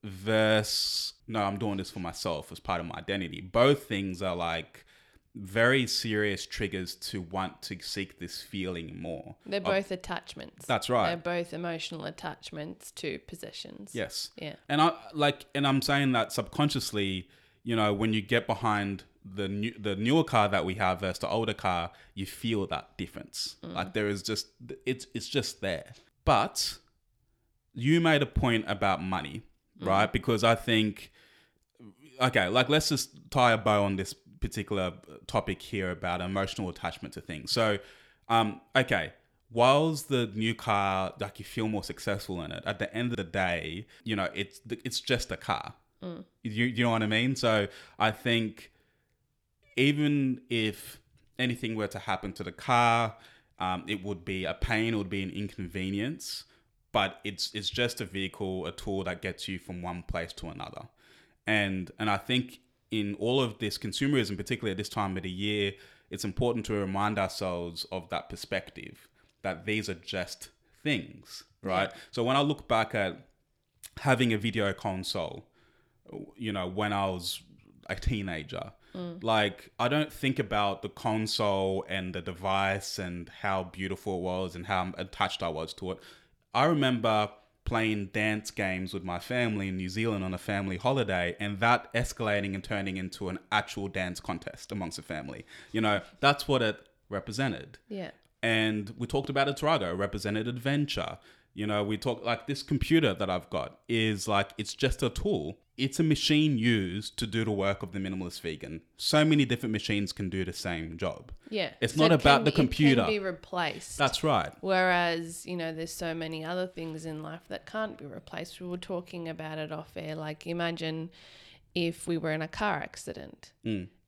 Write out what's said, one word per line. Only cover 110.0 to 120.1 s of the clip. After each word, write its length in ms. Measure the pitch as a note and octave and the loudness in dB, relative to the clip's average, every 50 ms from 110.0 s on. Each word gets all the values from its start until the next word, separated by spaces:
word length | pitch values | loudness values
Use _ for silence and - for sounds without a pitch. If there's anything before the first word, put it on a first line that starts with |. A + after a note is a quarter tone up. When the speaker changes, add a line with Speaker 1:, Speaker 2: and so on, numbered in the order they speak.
| G2+ F#2 | 0 -2
Speaker 1:
can 180 | - - G2+ F#2 | -2 -4 -4 -2
do 140 | E2+ F#2+ F#2 | 0 -2 -2
the 80 | E2+ | -2
same 460 | F2 - - F#2+ F2 E2 E2 D#2+ E2 E2+ | -4 -6 -4 -4 -4 -4 -4 -6 -6 -4
job. 340 | G2 F2+ D2 - - - - - _ - | -4 -4 -4 -4 -10 -14 -16 -16 _ -8
Speaker 2:
Yeah. 220 | G#3+ G#3+ F3+ D3 - - | -4 -4 -4 -4 -4 -2
Speaker 1:
It's 140 | - A2+ - | -2 -2 4
Speaker 2:
So 60 | D3+ | 6
Speaker 1:
not 100 | D#3 D#3+ | 6 8
Speaker 2:
it 40 | E3+ D3+ | 8 8
Speaker 1:
about 180 | - D3 C#3 C3+ | 8 8 8 8
Speaker 2:
can 40 | A2+ | 8
Speaker 1:
the 80 | D3+ | 4
Speaker 2:
be, 20 | C#3 | 6
it 20 | |
Speaker 1:
computer. 460 | - D3 B2+ - - D#3 C#3+ C3+ A#2+ A2 | 6 4 4 4 6 8 8 8 8 6
Speaker 2:
can 60 | - | 4
be 100 | A3 G#3 | 2 0
replaced. 800 | G3 F#3+ F3+ - - - - F3+ E3+ D3+ - D#3+ - - - - | -2 -4 -6 -6 -10 -8 -4 -2 -2 -2 -2 -6 -10 -12 -2 2
Speaker 1:
That's 240 | D3 C3 - - | 2 2 2 2
right. 300 | - D#3 C#3+ G#2 D#2+ C#2 - - | 2 4 4 4 2 0 -6 -8
Speaker 2:
Whereas, 840 | - F#3+ F#3+ F#3 F#3 F#3 F3+ F3 F3 E3+ E3 E3+ E3 E3 E3 - - | -2 2 4 4 4 4 4 4 2 2 0 -2 -4 -6 -10 -12 -10
you 100 | - F3+ | -8 -6
know, 180 | F3 E3 D#3+ D#3+ | -4 -4 -4 -4
there's 200 | D#3+ E3 E3+ - | -6 -6 -8 -6
so 200 | - F3+ E3 D#3+ | -6 -4 -4 -4
many 300 | E3 E3 D#3+ E3 D#3+ D#3 | -4 -4 -6 -6 -6 -6
other 240 | D#3+ F3 F#3 F3+ F#3 | -4 -2 -2 -2 -4
things 380 | F#3 - E3 E3 D#3 D#3 D#3+ | -4 -8 -8 -8 -8 -8 -8
in 180 | E3 D#3 D3+ D#3 | -8 -8 -8 -8
life 200 | D#3 D#3 E3 - - | -10 -12 -12 -10 -10
that 180 | - - - | -10 -10 -10
can't 320 | - - A3 A3 G#3+ - - | -8 -6 -6 -6 -6 -6 -10
be 80 | - | -14
replaced. 540 | D3 - - - - - - E3+ F3+ - - | -14 -14 -14 -14 -12 -10 -10 -10 -10 -12 -12
We 80 | F#3 F3+ | -10 -8
were 100 | F3 F3+ | -8 -8
talking 520 | F3+ - F#3+ F3 F3+ F3 - F3 E3+ E3 | -6 -6 -6 -6 -6 -8 -10 -10 -8 -8
about 280 | D#3+ E3 D#3 D#3 D#3 D#3 | -8 -8 -8 -8 -6 -6
it 140 | D#3 D3+ | -6 -6
off 220 | D#3+ D3+ D#3+ - - | -6 -8 -10 -10 -10
air. 200 | - D#3+ D#3 | -10 -8 -6